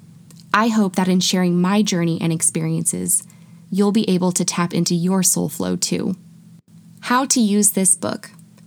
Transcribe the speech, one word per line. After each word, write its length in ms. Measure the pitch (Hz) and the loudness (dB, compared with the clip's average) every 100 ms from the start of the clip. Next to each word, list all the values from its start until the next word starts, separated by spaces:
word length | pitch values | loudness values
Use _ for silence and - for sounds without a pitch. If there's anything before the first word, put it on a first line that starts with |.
| - - - - - | -20 -20 -20 -20 -2
I 160 | 202 233 | 0 2
hope 280 | 220 196 190 | 2 0 0
that 120 | 185 | 2
in 120 | 180 | 2
sharing 380 | - 185 180 175 | 2 0 2 2
my 220 | 180 208 | 2 2
journey 400 | 214 175 170 165 | 0 0 0 -2
and 140 | 165 | -2
experiences, 920 | 165 - 165 160 160 165 180 180 - - - - - - | -2 -2 -2 -2 -2 -4 -4 -2 -4 -6 -18 -20 -20 -6
you'll 220 | 190 202 | 0 2
be 160 | 214 214 | 2 2
able 200 | 185 180 | 0 0
to 120 | 180 | 0
tap 300 | 180 - 175 | -2 -2 -2
into 200 | - 170 | -2 0
your 280 | 175 180 190 | 0 0 0
soul 260 | 180 180 175 | 0 0 -2
flow 260 | - - | -4 -4
too. 400 | 180 - 180 - 185 - - - - _ - - - | -4 -2 -2 -4 -6 -12 -20 -20 -20 _ -20 -20 -10
How 240 | - 247 | -2 0
to 160 | 277 262 | 0 2
use 300 | 214 208 202 | 2 2 2
this 260 | - 185 - | 2 2 0
book. 340 | 202 - - - - - | -2 -8 -12 -20 -20 -20